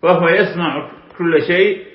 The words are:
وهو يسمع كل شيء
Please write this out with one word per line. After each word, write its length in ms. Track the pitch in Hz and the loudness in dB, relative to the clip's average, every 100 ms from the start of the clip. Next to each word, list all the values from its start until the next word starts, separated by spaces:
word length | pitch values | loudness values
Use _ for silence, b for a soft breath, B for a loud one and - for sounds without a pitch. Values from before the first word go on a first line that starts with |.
وهو 260 | 175 175 170 | 2 2 2
يسمع 640 | 185 196 170 165 143 - - - - | 2 0 -2 -4 -6 -10 -16 -20 -8
كل 240 | 170 156 143 | -2 0 0
شيء 320 | 175 202 190 - | 0 0 0 -10